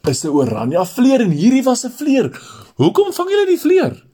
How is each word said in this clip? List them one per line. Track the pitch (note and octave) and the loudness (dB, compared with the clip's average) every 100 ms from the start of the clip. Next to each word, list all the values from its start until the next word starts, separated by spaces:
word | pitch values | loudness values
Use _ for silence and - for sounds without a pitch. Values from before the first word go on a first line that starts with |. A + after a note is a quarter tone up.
is | D3+ B2+ | -4 -4
'n | D#3+ | -2
oranje | C#3+ B2 G#2 A#2 D3 B3 | 0 0 -2 -2 -2 -2
vleer | - B3+ C4+ | 0 2 4
en | G#3 | 2
hierdie | D3 G#3+ C4+ | 2 2 2
was | C4 B3 B3 | 0 -2 -6
'n | |
vleer. | - D4 C4+ C3+ - - - - - | -6 0 0 0 -6 -20 -20 -20 0
Hoekom | D3 F4+ G4+ | 2 2 0
vang | F4 F4+ | -2 -2
julle | G4+ F#4+ | 0 2
die | E4+ | 0
vleer? | D4+ F#4 C4+ - _ | 2 2 0 -6 _